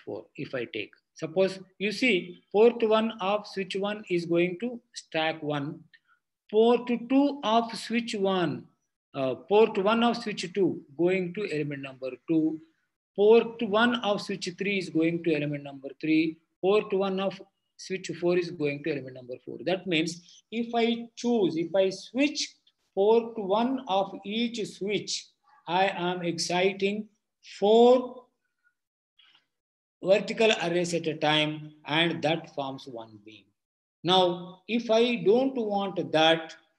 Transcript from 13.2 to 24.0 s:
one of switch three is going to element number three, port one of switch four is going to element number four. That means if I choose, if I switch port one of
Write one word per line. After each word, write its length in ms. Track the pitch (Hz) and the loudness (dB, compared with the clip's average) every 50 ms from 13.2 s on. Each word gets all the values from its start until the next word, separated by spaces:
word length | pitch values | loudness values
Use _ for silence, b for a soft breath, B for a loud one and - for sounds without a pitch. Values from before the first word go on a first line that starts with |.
| 202 208 226 233 226 233 - - | 6 8 8 6 6 2 -2 -6
one 340 | 247 208 190 214 233 247 240 | -4 0 2 4 4 4 2
of 260 | 240 - 202 208 202 | 0 0 -2 -2 -2
switch 280 | - - 196 185 - 185 175 - | -2 -6 -8 -6 -6 -8 -8 -4
three 200 | 190 196 202 190 | -4 -2 -2 -2
is 100 | 170 156 | -4 -2
going 340 | - 160 160 165 170 170 170 | 0 0 0 2 0 0 0
to 120 | 175 156 | 0 0
element 280 | 147 147 147 147 143 143 | 0 0 -2 -4 -6 -8
number 260 | 143 139 139 135 139 - - | -12 -16 -14 -14 -14 -12 -6
three, 380 | - 156 156 156 160 160 160 - _ _ _ _ | -2 0 2 2 2 0 -2 -8 _ _ _ _
port 300 | - 185 202 214 208 208 202 | 0 2 2 2 2 0 0
one 260 | 190 196 196 190 190 | 0 0 0 -2 -2
of 200 | 196 196 190 - - - _ _ _ _ _ - | -2 -4 -4 -6 -12 -20 _ _ _ _ _ -20
switch 320 | - - 190 185 185 - 156 151 | -10 -8 -8 -8 -8 -10 -8 -2
four 180 | 175 175 180 180 | 0 2 2 2
is 140 | 170 160 | 0 -2
going 300 | 156 - 147 143 143 143 143 | -4 -4 -2 -2 -4 -4 -4
to 80 | 170 | -6
element 240 | 147 135 127 131 127 | -6 -6 -6 -10 -14
number 200 | 127 123 123 127 - - | -16 -14 -14 -14 -14 -12
four. 120 | - 120 - - | -14 -14 -8 -4
That 200 | 165 180 185 180 | -4 -4 -4 -2
means 580 | 190 170 156 160 175 - - - - - - _ _ | -2 0 0 0 -2 -4 -8 -14 -20 -20 -20 _ _
if 220 | 214 226 233 233 233 | -6 -6 -4 -2 0
I 340 | 233 226 233 233 233 233 - _ | 0 0 0 0 -2 -6 -12 _
choose, 420 | - - 240 240 226 196 165 139 156 | -6 -2 0 2 2 2 2 0 -2
if 180 | 170 165 - | -4 0 2
I 140 | 196 190 190 | 2 2 2
switch 680 | - - - - - 247 285 294 302 - - - - _ _ _ _ _ _ _ _ | 0 -4 -10 -8 -2 0 0 0 0 -4 -8 -8 -10 _ _ _ _ _ _ _ _
port 420 | 190 196 214 226 233 233 233 - 226 | 2 4 4 4 4 2 0 -6 -8
one 460 | 202 185 196 214 240 254 269 254 - - | -4 0 0 0 0 0 -2 -4 -4 -2
of 260 | 185 196 | 0 0